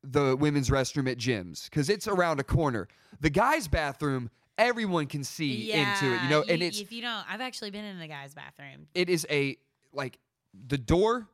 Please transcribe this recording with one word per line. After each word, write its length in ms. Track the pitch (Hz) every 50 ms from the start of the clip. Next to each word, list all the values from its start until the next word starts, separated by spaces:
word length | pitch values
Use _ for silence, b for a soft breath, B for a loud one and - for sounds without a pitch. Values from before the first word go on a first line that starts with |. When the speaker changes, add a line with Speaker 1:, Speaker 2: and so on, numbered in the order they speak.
Speaker 1:
the 340 | - 139 127 147 143 135 131
women's 340 | 131 147 151 143 143 135 113
restroom 400 | 139 135 131 - - 147 131 131
at 80 | 127 127
gyms 520 | 113 127 123 104 92 90 76 - - -
'cause 180 | - 156 139 143
it's 180 | 208 202 -
around 320 | 220 202 180 175 170 156 139
a 40 | 131
corner. 420 | - - 170 160 143 123 107 87 - B B B B B B
The 80 | 151 160
guys' 380 | 139 180 220 254 311 320 233
bathroom, 640 | 151 151 165 156 143 135 - 156 143 135 131 123 113 _ _ _ _ _
everyone 500 | - - 247 240 233 226 196 180 165 147
can 180 | 131 - 147 135
see 400 | - - - 160 143 127 117 - -
Speaker 2:
Yeah, 240 | - 160 147 - -
Speaker 1:
into 200 | - - 131 123
it, 80 | -
you 60 | - 175
know, 120 | 151 151 147 -
and 120 | 175 165
Speaker 2:
you, 80 | 175 170
Speaker 1:
it's 120 | 208 208
Speaker 2:
if 120 | 208 -
you 100 | 233 233
don't, 220 | 233 247 233 208 180 -
I've 120 | 185 220
actually 300 | 254 254 - - 226 208
been 140 | 196 208 214
in 140 | 208 196 180
the 80 | 165
guys' 280 | 156 156 143 139 139 143
bathroom. 520 | 147 - 139 - - 143 139 135 143 151 151 _
Speaker 1:
it 140 | 175 185 175
is 160 | 180 160 156 -
a, 280 | 151 143 143 139 - _ _ _ _ _ _ _
like, 260 | - 135 139 123 - _ _ _ _ _ _ _ _ 95 110 123
the 100 | 139 139
door 500 | 117 - 156 175 202 220 233 247 220 -